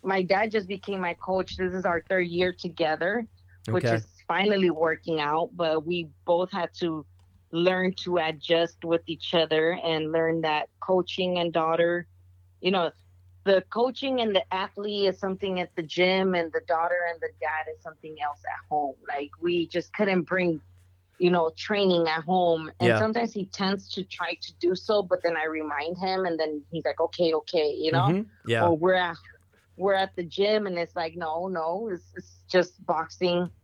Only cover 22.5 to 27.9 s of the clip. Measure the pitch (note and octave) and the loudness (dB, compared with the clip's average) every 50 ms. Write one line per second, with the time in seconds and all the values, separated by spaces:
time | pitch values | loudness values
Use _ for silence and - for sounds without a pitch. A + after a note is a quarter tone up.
22.5 | E3 D#3+ D#3+ D#3 - - - - A2+ G#2+ A3 A3 A3 A#3 A#3 A3+ - G#3 F#3 F#3+ | 2 2 -2 -8 -8 0 2 4 4 4 2 2 0 0 -2 -2 -4 -6 -8 -8
23.5 | - - G3+ F#3+ G3+ G3 G3 - - - F3+ - - - F3+ E3+ F3 - - - | -6 -4 -2 -2 -2 -2 -6 -10 -10 -10 -8 -10 -8 -8 -6 -6 -6 -8 -12 -16
24.5 | - _ - F4 F#3 F3+ - - G#3+ G#3 G3 F3 F#3 F3+ - E3+ E3+ D#3+ D#3 D#3 | -10 _ 0 0 0 0 0 0 2 2 2 2 -2 0 0 0 0 0 -2 -2
25.5 | D#3 D#3 D#3 D3+ D3 C#3+ D3 E3 F3+ F3 F#3 F#3+ F#3+ F#3+ F#3+ F3+ E3+ D#3 D#3+ D#3 | -2 -4 -4 -4 -4 -4 -4 -6 -6 -4 -2 -2 0 0 0 -2 0 -2 -2 -2
26.5 | D3+ D3 C#3+ _ - D#3+ - D3+ C#3+ - E3 E3 - - F3 E3 D#3+ D#3 D3+ - | -4 -8 -10 _ -8 -4 -4 -4 -2 0 -2 -2 0 0 2 2 2 0 -2 0
27.5 | - E3+ D3+ D3 C#3 - D3+ D#3+ | 0 2 2 2 0 0 0 2